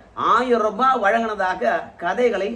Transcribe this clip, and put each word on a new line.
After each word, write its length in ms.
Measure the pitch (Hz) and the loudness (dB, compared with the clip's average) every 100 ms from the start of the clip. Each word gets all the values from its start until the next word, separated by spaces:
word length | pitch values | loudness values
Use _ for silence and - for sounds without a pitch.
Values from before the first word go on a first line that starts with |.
| - | -16
ஆயிரம் 460 | - 151 220 254 233 | -4 2 2 2 0
ரூபாய் 420 | 214 202 262 247 | 0 0 0 2
வழங்கினதாக 680 | 196 226 226 202 185 185 - 170 - - | 2 2 0 -2 -2 0 0 -2 -6 -8
கதைகளை 520 | 170 196 247 190 202 | -4 0 0 0 -4